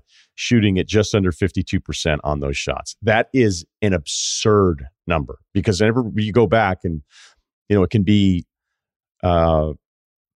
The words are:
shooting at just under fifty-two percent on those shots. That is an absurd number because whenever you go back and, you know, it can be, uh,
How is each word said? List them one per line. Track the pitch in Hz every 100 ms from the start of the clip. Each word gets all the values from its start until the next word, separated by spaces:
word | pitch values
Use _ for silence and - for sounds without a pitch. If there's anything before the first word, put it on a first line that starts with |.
| - _ _
shooting | - - 120 104 92
at | 78
just | 104 101
under | 107 92
fifty-two | - 98 98 - 95
percent | - 73 82 73
on | 71 73
those | 69 71
shots. | - 65 - -
That | 101 107 -
is | 131 110 85 - -
an | 104
absurd | 87 - - - - 110 104 95 73 69 _ -
number | 82 65 - _
because | 101 98 92
whenever | 107 120 110
you | 107 107
go | 117 104
back | 113 101 92
and, | 90 78 - - - _ _ _ -
you |
know, | 104
it | 90
can | 107
be, | 95 104 98 90 - _ _ _ _ _ _ _
uh, | 90 85 82 80 78 73 _ _ _ _ _